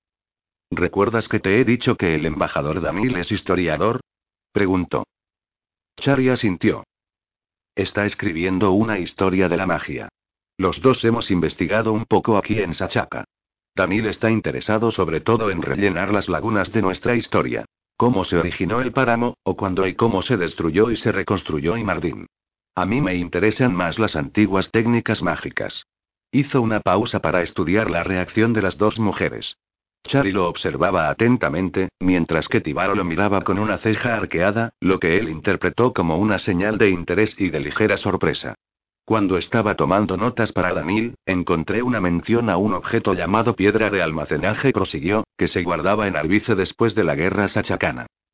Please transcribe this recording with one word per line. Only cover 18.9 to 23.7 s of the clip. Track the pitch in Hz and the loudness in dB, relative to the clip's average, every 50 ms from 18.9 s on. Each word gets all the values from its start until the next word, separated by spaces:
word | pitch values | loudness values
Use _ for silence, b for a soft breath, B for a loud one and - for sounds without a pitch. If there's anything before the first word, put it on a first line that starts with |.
páramo, | 117 135 127 120 117 117 120 120 - - - | 0 0 2 2 2 2 0 -2 -4 -4 -4
o | - 113 | -6 -4
cuándo | - 104 95 90 92 95 | -2 -4 -2 0 0 0
y | 95 87 | 0 0
cómo | - 113 117 98 92 87 | 2 2 2 2 0 0
se | - 127 | 0 0
destruyó | 95 87 80 - - 82 82 78 95 110 120 | 0 0 -2 -2 -2 -2 0 4 4 4 2
y | 113 | 2
se | - - 117 | 0 -2 -2
reconstruyó | 92 98 90 - 104 87 - - 78 76 69 82 101 | -2 0 0 -2 -2 -2 -2 -4 -4 -2 0 0 -2
Imardín. | 117 110 98 87 80 78 82 58 50 50 - _ _ _ _ _ _ _ _ - | 0 -2 -2 -2 -2 -2 -4 -6 -8 -12 -18 _ _ _ _ _ _ _ _ -4
A | 92 90 | -2 -2
mí | 95 113 135 | 0 0 0
me | 147 92 90 | 0 0 -2
interesan | 90 87 85 - 87 98 110 101 - 131 123 | -2 -4 -4 -2 0 2 2 2 2 2 2